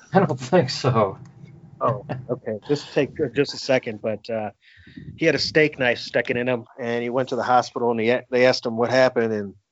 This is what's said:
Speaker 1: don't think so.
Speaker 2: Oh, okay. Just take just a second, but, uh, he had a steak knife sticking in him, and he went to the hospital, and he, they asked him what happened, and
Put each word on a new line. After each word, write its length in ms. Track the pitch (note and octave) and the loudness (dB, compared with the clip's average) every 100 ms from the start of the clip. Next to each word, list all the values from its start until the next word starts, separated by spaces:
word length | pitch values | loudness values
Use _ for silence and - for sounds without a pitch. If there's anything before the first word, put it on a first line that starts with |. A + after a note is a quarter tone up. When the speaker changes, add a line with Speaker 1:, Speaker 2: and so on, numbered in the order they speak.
| - | 0
Speaker 1:
don't 240 | F#3 D3+ - | 2 2 -2
think 320 | - F#3 B2+ | 0 2 2
so. 480 | - C3+ A#2 G2 G#2 - - - - - - | 0 0 2 0 -2 -18 -20 -20 -20 -20 -4
Speaker 2:
Oh, 260 | C3 G#2+ - C3 - | -4 -4 -6 -10 -8
okay. 280 | B2 A#2 G#2+ - | -8 -6 -8 -4
Just 240 | C#3+ - | -4 -2
take 180 | D#3 C3 - C#3 | -2 -2 -2 -4
just 180 | C#3+ C#3 | -2 -2
a 40 | C3 | -2
second, 420 | - B2+ A#2+ G#2 | 0 0 0 -6
but, 280 | A2+ G#2 - | -6 -6 -6
uh, 200 | A2 G#2 - _ - - - - - | -6 -6 -10 _ -20 -20 -18 -16 -2
he 100 | E3 | 2
had 80 | |
a 40 | C3 | 2
steak 380 | - D#3 D3+ - | 2 2 2 2
knife 200 | B2 A2+ | 0 0
sticking 380 | - B2 B2+ A#2+ | -2 -2 0 -2
in 120 | B2 | 0
him, 160 | A#2 A2+ - | -2 -4 -10
and 220 | A#2+ A#2+ | -6 -4
he 80 | A#2+ | -2
went 180 | B2+ B2 | -2 -2
to 60 | A#2+ | -2
the 60 | |
hospital, 480 | G#2+ B2+ A2+ C3 A#2+ | 2 2 2 0 0
and 100 | A2+ | 2
he, 160 | A2 B2 - | 2 0 0
they 160 | B2 B2+ | 4 4
asked 180 | A#2+ | 4
him 120 | A#2+ A2+ | -2 -2
what 140 | A#2 | 2
happened, 420 | C3 B2+ B2 A2+ | 4 4 4 0
and 220 | G#2+ G2+ - _ | -2 -6 -12 _